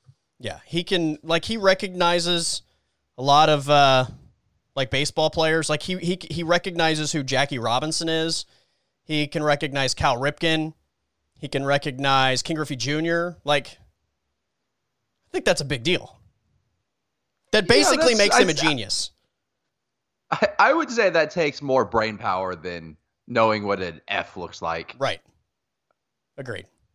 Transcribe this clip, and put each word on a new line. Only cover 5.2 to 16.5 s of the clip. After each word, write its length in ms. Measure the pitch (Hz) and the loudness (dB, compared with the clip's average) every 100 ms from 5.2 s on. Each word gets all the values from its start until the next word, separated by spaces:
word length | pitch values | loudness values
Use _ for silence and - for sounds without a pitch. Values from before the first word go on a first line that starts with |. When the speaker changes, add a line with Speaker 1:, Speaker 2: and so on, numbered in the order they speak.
| 156 | 0
Speaker 1:
players. 380 | 165 160 160 156 | 2 2 0 0
Like, 140 | 151 | -4
he, 140 | - 185 | -4 -6
he, 200 | 170 185 - | -4 -6 -6
he 140 | 156 | -6
recognizes 640 | 165 175 196 170 160 151 151 | 0 0 0 0 0 0 -2
who 140 | 160 | -4
Jackie 340 | 131 131 143 131 | -2 0 0 -2
Robinson 500 | 117 123 156 - 165 | -2 0 -2 -4 -2
is. 380 | 160 165 156 - _ _ _ _ _ | -2 -2 -4 -8 _ _ _ _ _
He 240 | - 151 147 | -6 -4 -2
can 160 | 165 | -2
recognize 520 | 151 143 147 139 131 | 0 0 0 -2 -2
Cal 220 | - 156 123 | 0 0 2
Ripken. 580 | 143 147 165 160 160 - _ _ _ _ _ _ | -2 -2 0 0 -2 -8 _ _ _ _ _ _
He 80 | 143 | -6
can 160 | 139 | -4
recognize 800 | 139 139 147 127 139 135 131 127 | 0 0 0 -2 2 4 4 0
Ken 120 | - | -2
Griffey 220 | 160 147 131 | -6 -4 -6
Junior. 600 | 123 147 165 170 175 165 | -4 -2 -2 -2 -4 -6
Like, 240 | 147 143 - | -2 -2 -2
I 1700 | - _ _ _ _ _ _ _ _ _ _ _ _ _ _ _ | -14 _ _ _ _ _ _ _ _ _ _ _ _ _ _ _
think 120 | 226 | -2
that's 160 | 226 175 | 0 0
a 40 | |
big 180 | 139 135 | -2 -4
deal. 380 | 127 180 - - _ _ _ | 0 -2 -4 -20 _ _ _